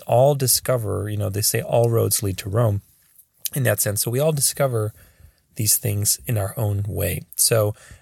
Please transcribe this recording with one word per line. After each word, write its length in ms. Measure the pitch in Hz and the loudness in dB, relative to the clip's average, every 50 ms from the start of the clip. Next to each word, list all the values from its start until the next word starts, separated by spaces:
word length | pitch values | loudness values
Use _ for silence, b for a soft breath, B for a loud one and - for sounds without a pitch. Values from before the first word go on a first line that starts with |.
| - | 0
all 280 | - 117 120 131 143 147 | 2 4 6 6 6 4
discover, 760 | 135 135 127 - - - - 131 120 110 101 98 95 101 107 | 2 0 0 0 0 0 -2 -2 -2 -2 -4 -4 -4 -4 -4
you 80 | 107 | -4
know, 140 | 101 101 101 | -4 -4 -2
they 100 | 98 101 | -2 -2
say 200 | 110 - - 117 | -2 0 0 -2
all 300 | - - - 117 117 117 | -2 0 2 2 2 4
roads 320 | 117 113 107 104 - - 110 | 2 2 2 2 0 0 -2
lead 140 | 98 92 - | -2 -4 -4
to 120 | - 101 | -6 -4
Rome 320 | 95 113 120 110 101 98 - _ _ _ _ _ _ _ - _ _ _ - - - | 0 0 2 2 0 -2 -6 _ _ _ _ _ _ _ -20 _ _ _ -12 -8 -4
in 100 | 147 123 | 0 2
that 160 | 110 107 - | 2 2 2
sense. 220 | - 104 101 - - | 0 -2 -2 -2 -2
So 80 | 120 | -2
we 100 | 113 131 | 0 0
all 120 | 147 160 160 | 0 2 0
discover 600 | 139 131 - - - 143 135 120 110 107 107 - b b b b b b b b b b b _ | 0 0 -2 0 0 0 0 2 0 -2 -2 -6 b b b b b b b b b b b _
these 200 | - 107 101 - | -2 0 2 2
things 420 | - - 107 101 101 104 - - - - | 2 0 -2 -2 0 0 -2 -2 -4 -4
in 120 | - 120 107 | -4 -2 -2
our 160 | 98 95 - - | -2 -4 -4 -4
own 240 | 110 104 104 101 98 101 | -2 -2 -2 -2 -4 -4
way. 340 | 90 90 92 87 87 - - _ - | -4 -2 -2 -2 -4 -4 -8 _ -4
So 380 | - - - 117 110 104 104 104 B B B B B | -2 0 2 4 4 2 2 -2 B B B B B